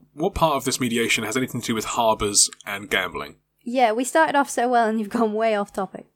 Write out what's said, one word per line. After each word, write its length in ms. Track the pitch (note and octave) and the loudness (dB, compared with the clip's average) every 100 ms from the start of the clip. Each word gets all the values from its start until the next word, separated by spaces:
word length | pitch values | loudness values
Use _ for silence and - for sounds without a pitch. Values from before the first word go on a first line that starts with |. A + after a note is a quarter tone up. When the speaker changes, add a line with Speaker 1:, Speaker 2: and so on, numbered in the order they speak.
| _ | _
Speaker 1:
what 220 | - F3 | -4 -2
part 220 | - D#3+ C#3 | 0 0 0
of 80 | |
this 140 | B2+ B2+ | -2 0
mediation 460 | B2 A#2 A2+ - | 0 0 2 0
has 120 | G#2+ A#2 | 0 -2
anything 240 | B2+ B2 | -2 -4
to 40 | A2 | -4
do 60 | |
with 120 | A2+ - | -4 -2
harbours 640 | - A2+ G#2+ G#2 G2+ - - - | 0 2 2 2 2 0 -2 -8
and 240 | G2+ G2+ | -8 -2
gambling? 460 | G#2 F2+ D2 D2 E2+ _ _ | -2 -2 -6 -12 -14 _ _
Speaker 2:
Yeah, 280 | - B3 A#3+ | -6 2 2
we 120 | A3 | 2
started 320 | B3+ D#4+ D#4 C#4+ | 0 2 4 2
off 140 | C#4+ | 0
so 180 | - A#3+ | 0 2
well 200 | A#3+ A3 | 2 2
and 100 | A3 | 0
you've 80 | G#3 | -2
gone 240 | A3+ A3 | 0 0
way 220 | G#3+ A3+ | 0 0
off 180 | G#3 G3+ | 0 -2
topic. 340 | - F#3+ F#3 - | -6 -8 -8 -18